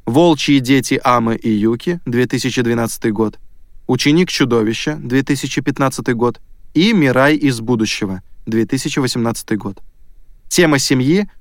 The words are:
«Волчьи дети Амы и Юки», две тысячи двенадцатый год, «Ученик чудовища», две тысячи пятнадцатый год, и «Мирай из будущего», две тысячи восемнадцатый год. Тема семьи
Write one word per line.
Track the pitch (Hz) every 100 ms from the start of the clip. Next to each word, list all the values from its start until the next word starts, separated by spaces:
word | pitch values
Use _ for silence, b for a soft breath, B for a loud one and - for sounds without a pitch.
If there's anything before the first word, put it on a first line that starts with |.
| -
«Волчьи | 131 170 147 - 139
дети | 123 135 - 131
Амы | 127 123 113 113
и | 120
Юки», | 104 110 120 - 175 -
две | 120 127
тысячи | 123 135 127
двенадцатый | 120 117 113 - 117
год, | 104 107 - - - - - -
«Ученик | 120 147 160 180
чудовища», | - 131 117 110 113 151 156
две | 135 131
тысячи | 135 139 135 -
пятнадцатый | 147 139 135 - 120
год, | 117 120 - - - - 147
и | 202
«Мирай | 214 139 123 139 151
из | 143 117
будущего», | 113 120 107 - 101 95 - - -
две | 113 110
тысячи | 135 156 147
восемнадцатый | 127 127 113 113 - 107
год. | 101 98 - - - - - - -
Тема | - 165 143
семьи | - 131 127 185 202 b